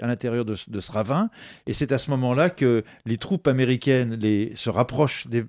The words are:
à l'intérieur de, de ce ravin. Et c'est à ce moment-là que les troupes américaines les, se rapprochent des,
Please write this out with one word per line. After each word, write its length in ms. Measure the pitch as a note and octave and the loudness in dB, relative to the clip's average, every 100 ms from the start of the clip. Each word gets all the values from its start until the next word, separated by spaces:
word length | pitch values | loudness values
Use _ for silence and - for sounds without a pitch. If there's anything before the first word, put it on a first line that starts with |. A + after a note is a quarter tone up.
à 60 | A#2+ | -4
l'intérieur 360 | A#2+ B2 A#2+ | -4 -2 -2
de, 120 | A2 G2+ - | -2 -6 -6
de 120 | G#2+ | -10
ce 100 | - | -4
ravin. 380 | G#2+ G#2+ D3 A3+ - - - - | -4 0 0 -2 -4 -20 -12 -6
Et 60 | |
c'est 180 | A#2+ C3+ | -4 0
à 80 | C3 | 0
ce 100 | - | 0
moment-là 400 | C3+ B2+ B2 F3 | 0 2 2 2
que 340 | F3 C3 A#2 - - A2+ | 2 2 2 0 -8 -6
les 120 | A2+ | -4
troupes 300 | - F#3+ D3 | -2 0 2
américaines 680 | C3 B2+ B2+ C#3+ C3 A#2+ A2+ | 2 2 2 2 2 2 0
les, 380 | G#2+ G#2 A2+ A2 | 2 2 0 -4
se 160 | A#2 | -2
rapprochent 560 | G2 B2 B2+ C#3+ - B2 | 0 0 2 0 -2 -4
des, 180 | A#2 | -4